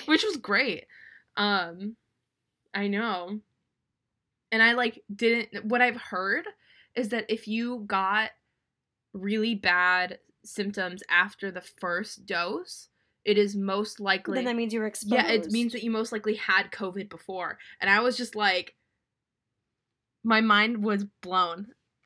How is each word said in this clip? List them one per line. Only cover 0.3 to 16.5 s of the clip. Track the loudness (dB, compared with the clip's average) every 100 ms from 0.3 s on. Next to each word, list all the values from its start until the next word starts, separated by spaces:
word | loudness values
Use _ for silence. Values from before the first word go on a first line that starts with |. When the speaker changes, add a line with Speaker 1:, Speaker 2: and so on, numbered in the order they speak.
| -4
Speaker 1:
great. | -2 0 0 -4 -10 -20 -20 -20 _ -2
Um, | 0 0 -2 -6 -10 -12 _ _ _ _ _ _ _
I | -4 -2
know. | 0 -2 -4 -6 -10 -12 _ _ _ _ _ _ _ _ _ _
And | 4
I, | 4
like, | 4 0 -4 -12
didn't, | 0 2 2 0 -8 -2
what | 2
I've | 2 2
heard | -6 -4 -2 -2 -4 -14 _ _ _
is | -4 -2
that | -4 -2
if | -4 -2
you | -4 -2 -6 -2
got | 0 2 0 0 -6 _ _ _ _ _ _ _
really | -8 -2 0 0
bad | 0 2 4 4 4 0 -6 _ _
symptoms | -14 -6 -6 -4 -6 -6 0
after | 2 2 -2 -8
the | -8
first | -14 -8 -4 -4 -4 -12 -6
dose, | -4 -2 -6 -10 -16 -20 _ _ _
it | 2 4
is | 4
most | 0 -2 -2 -4 -4
likely | -2 0 0 -2
Speaker 2:
Then | 0
that | -2
means | -2
you | -2
were | -4 -4
Speaker 1:
Yeah, | 0 2 2
it | 0
Speaker 2:
exposed. | 0
Speaker 1:
means | 0 0
that | -2
you | -4
most | -2 -4
likely | -4 -4
had | -4 0